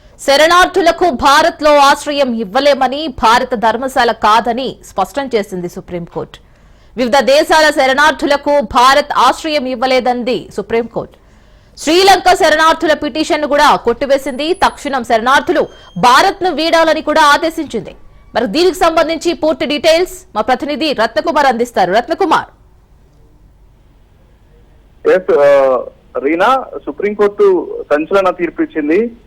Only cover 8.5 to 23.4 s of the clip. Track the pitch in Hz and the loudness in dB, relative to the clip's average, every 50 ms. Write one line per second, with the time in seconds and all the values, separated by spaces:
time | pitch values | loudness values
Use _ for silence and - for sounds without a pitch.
8.5 | 285 285 269 - - 262 240 262 269 294 294 - - - 226 262 320 - - 320 | 0 0 0 0 2 4 4 4 4 4 0 0 0 2 2 2 2 0 -4 -4
9.5 | 302 294 254 254 254 226 254 262 262 254 220 254 247 247 233 247 240 185 - - | -4 -4 -4 -4 -6 -4 -2 0 0 0 0 -2 -2 -4 -4 -4 -4 -4 -6 -10
10.5 | - - 196 - 226 233 233 233 - 170 - - - _ _ _ _ _ _ _ | -10 -10 -8 -4 -4 -4 -4 -4 -6 -10 -10 -10 -14 _ _ _ _ _ _ _
11.5 | _ _ _ _ _ - - 277 320 359 392 392 381 359 359 370 359 - 370 311 | _ _ _ _ _ -8 -2 0 2 4 4 4 4 4 4 2 2 2 2 2
12.5 | 302 311 320 320 320 320 320 330 302 302 294 294 233 311 311 - 330 302 302 262 | 2 2 2 2 0 0 0 -2 -2 -2 -4 -6 -4 -4 -4 -2 -2 -2 -2 -2
13.5 | 285 294 302 277 208 262 - 233 233 - 285 254 277 285 - 294 254 262 294 320 | 0 2 4 4 2 2 0 -2 -2 -2 -2 -2 -2 -2 -2 -4 -6 -6 -4 -4
14.5 | 349 311 - 240 233 - - 285 277 262 233 - 240 220 220 254 269 302 277 - | -2 -2 -2 -2 -2 -4 -8 -6 -6 -6 -2 -2 -2 0 0 2 0 0 0 0
15.5 | 330 302 208 - - - - - - 180 170 247 247 285 339 392 392 - 349 370 | -2 -2 -2 -4 -8 -16 -20 -16 -4 0 2 4 4 4 4 2 0 -2 -4 -4
16.5 | 320 254 311 330 320 330 330 320 302 311 - 302 302 320 311 285 285 294 330 320 | -2 -2 -2 0 2 2 2 2 0 -2 -2 -2 2 2 4 4 2 2 0 -2
17.5 | - - 311 - - 220 156 - - - - - - - _ _ - - 240 226 | -4 -6 -8 -8 -8 -10 -10 -12 -16 -20 -20 -20 -20 -20 _ _ -6 -4 -4 -2
18.5 | 190 294 359 370 311 - 370 330 330 330 330 302 330 311 - 339 339 - - 311 | 0 0 0 0 0 0 0 0 2 0 0 -2 -2 -4 -4 -4 -4 -2 -2 -2
19.5 | 320 - 330 247 294 294 - 320 320 330 370 359 - - - _ - 208 214 - | -2 -2 -4 -4 -4 -2 0 2 2 2 0 -2 -6 -14 -18 _ -6 -4 -2 -2
20.5 | 254 240 - 269 294 240 311 311 254 - 214 339 - 311 294 339 320 302 285 269 | -2 -2 -4 -6 -6 -4 -4 -2 -2 -2 -2 -2 -2 -4 -2 -2 0 0 2 2
21.5 | 247 233 240 - - 226 190 175 185 220 254 - 330 - 392 320 277 160 123 - | 0 0 -4 -4 -2 -2 0 0 0 -2 -2 -4 -4 -2 -2 0 0 -2 -4 -6
22.5 | - _ _ _ _ _ _ _ _ _ _ _ _ _ _ _ _ _ | -14 _ _ _ _ _ _ _ _ _ _ _ _ _ _ _ _ _